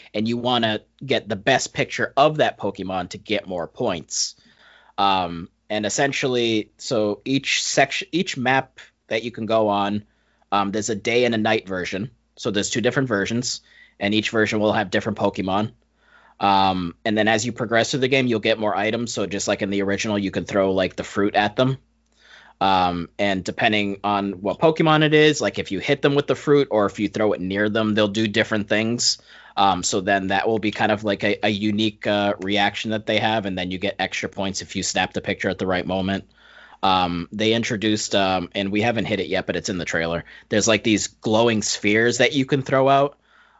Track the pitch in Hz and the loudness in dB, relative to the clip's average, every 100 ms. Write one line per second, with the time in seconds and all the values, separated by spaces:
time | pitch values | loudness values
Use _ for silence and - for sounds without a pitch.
0 | - 104 113 120 120 123 113 107 - _ | -10 -4 -2 -2 0 2 2 -2 -8 _
1 | 139 117 - 107 - 127 - - 135 - | -4 -2 -2 -4 0 0 0 -4 -4 -4
2 | 110 - 151 156 117 - 104 95 92 92 | -2 2 2 4 0 0 -6 -6 -6 -6
3 | 90 95 - 101 - 90 80 - 123 87 | -6 -10 -4 -4 -4 -6 -6 -4 -4 -4
4 | - - - - _ _ - - _ - | -6 -6 -6 -8 _ _ -20 -20 _ 0
5 | 98 95 87 85 87 _ - 107 104 - | 2 2 0 -6 -12 _ -8 -4 -2 0
6 | 143 135 139 123 117 110 - - - 120 | 0 0 -2 0 0 0 -4 -10 -4 0
7 | 107 101 - 135 - - - - 135 - | 0 -2 -2 -2 0 -2 0 2 2 0
8 | - 165 185 - 123 135 131 - - _ | -4 -4 -4 -2 0 0 0 -8 -20 _
9 | - 113 117 110 110 110 107 101 101 104 | -6 -4 -4 -6 0 2 2 2 0 -4
10 | - _ _ _ _ 101 101 104 104 107 | -6 _ _ _ _ -2 0 -2 -4 -4
11 | 117 117 123 113 110 110 98 92 87 92 | 0 2 2 2 2 0 -2 -6 -6 -6
12 | 123 - _ - 123 104 101 127 156 147 | -8 -12 _ -10 -4 -2 -2 0 0 0
13 | 131 101 98 117 123 - - - - - | 0 0 0 -2 -4 -8 -12 -20 -20 -6
14 | 101 107 104 113 107 110 107 107 98 107 | 0 0 2 2 2 2 2 0 0 -2
15 | 113 101 101 - 92 95 113 - _ _ | -2 -2 -2 -2 -2 -2 -2 -6 _ _
16 | _ _ _ - 101 98 98 92 87 - | _ _ _ -2 2 4 4 2 -4 -6
17 | - 107 107 110 120 113 113 117 117 139 | -2 2 2 2 0 -6 0 2 2 0
18 | 127 135 127 110 113 110 107 92 107 117 | 2 2 2 2 2 0 0 0 0 -2
19 | 117 - 95 101 107 101 101 101 98 101 | -4 -4 -4 -2 -2 -2 0 -2 0 -2
20 | 113 104 95 95 87 101 95 95 92 - | -2 -2 -2 -4 -2 2 2 2 0 -2
21 | 95 - 101 98 104 104 131 135 _ _ | -6 -2 0 2 0 2 0 0 _ _
22 | _ _ - - - - 95 95 90 87 | _ _ -20 -20 -20 -2 2 4 2 0
23 | 85 - 101 95 90 - 120 107 101 98 | -6 -2 -2 -2 -4 -2 0 2 -2 -4
24 | 104 101 101 92 98 90 165 160 165 151 | -2 -2 -2 -4 -4 0 2 4 4 4
25 | 151 151 151 143 104 98 95 95 - 139 | 4 6 6 4 0 -2 -4 -4 -2 0
26 | 147 139 139 131 - 147 139 107 101 - | 2 2 0 -2 2 2 4 2 0 0
27 | 101 110 107 95 92 98 107 107 110 107 | -2 0 0 0 -2 -2 0 0 2 2
28 | 107 101 110 104 107 110 101 107 110 120 | 2 2 0 0 0 -2 0 0 0 0
29 | - - - - - - 98 90 87 107 | -2 -2 -6 -20 -10 0 2 2 0 -2
30 | 92 98 95 95 110 113 107 - 110 104 | 0 0 0 0 0 0 -2 0 0 0
31 | 107 101 107 104 113 104 107 104 110 104 | 0 -2 -2 0 -2 0 0 0 -2 -2
32 | - 104 101 - 92 101 101 104 110 107 | -2 0 0 -2 -2 0 0 -2 -4 -4
33 | 107 107 113 110 98 92 90 92 98 - | -2 0 0 0 -2 -4 -6 -4 -4 -4
34 | 92 - - - 98 95 - 98 87 92 | -6 -6 -8 -6 -6 -6 -8 -6 -4 -2
35 | 92 - - 95 98 92 92 90 87 95 | -2 -4 -6 -4 -4 -2 -2 -2 -2 -2
36 | 95 98 - _ - - - - 95 92 | -2 -4 -6 _ -20 -20 -20 -4 0 2
37 | 90 87 85 104 110 113 113 110 107 107 | 2 -2 -6 -2 0 0 -2 -2 0 0
38 | - 101 95 92 90 98 98 104 117 113 | 0 0 2 0 -2 -4 -2 0 0 -2
39 | 95 104 76 92 - 87 80 92 80 85 | -2 -2 -2 -2 -2 -4 -4 -6 -4 -4
40 | 82 85 - - - 107 98 107 117 101 | -2 -4 -8 -16 -4 0 2 2 4 2
41 | - - - 110 117 110 95 - 104 107 | 0 -6 0 2 4 2 -2 -2 2 4
42 | 120 123 123 143 131 143 127 135 135 139 | 4 4 2 2 0 -2 0 2 4 4
43 | 143 - _ _ _ _ | 2 -2 _ _ _ _